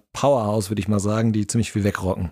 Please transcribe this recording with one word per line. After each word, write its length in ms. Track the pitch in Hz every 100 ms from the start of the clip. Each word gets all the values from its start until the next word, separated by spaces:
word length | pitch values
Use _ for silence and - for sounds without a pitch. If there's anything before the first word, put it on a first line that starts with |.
| _
Powerhouse, 600 | - 139 131 104 110 98
würde 80 | 104
ich 80 | 95
mal 120 | 104
sagen, 340 | 104 110 113
die 120 | 107 101
ziemlich 260 | 117 101
viel 120 | 107
wegrocken. 480 | 101 - 92 - 87